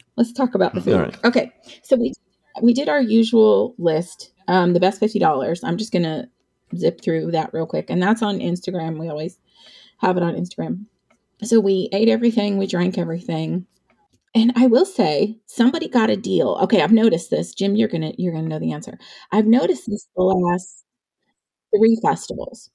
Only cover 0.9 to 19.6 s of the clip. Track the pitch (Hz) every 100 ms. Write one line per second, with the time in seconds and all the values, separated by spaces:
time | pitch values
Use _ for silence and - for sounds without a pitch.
0.9 | 190 151 - 240 247 - _ - - -
1.9 | 254 233 - _ _ _ - 240 240 302
2.9 | 294 233 226 226 233 214 202 226 - 170
3.9 | 156 175 - - _ - 185 175 175 185
4.9 | 196 220 208 165 139 135 175 - 175 220
5.9 | 175 165 156 - _ _ _ - 175 175
6.9 | 175 - 165 165 165 156 160 156 156 -
7.9 | 180 185 226 208 202 170 175 - 180 160
8.9 | 156 165 151 170 - _ _ - - _
9.9 | - 185 180 170 160 180 - 160 180 214
10.9 | _ _ _ _ - 220 226 196 190 -
11.9 | 202 226 226 240 220 208 196 190 175 180
12.9 | 185 165 170 - 160 160 180 - _ _
13.9 | _ _ _ _ 226 233 240 254 240 381
14.9 | - 165 147 208 220 _ - 240 330 311
15.9 | 240 220 202 - 185 120 - 185 202 156
16.9 | 220 220 170 - 151 170 - 196 208 220
17.9 | 165 156 - 180 160 160 156 160 151 -
18.9 | - - - - 214 214 247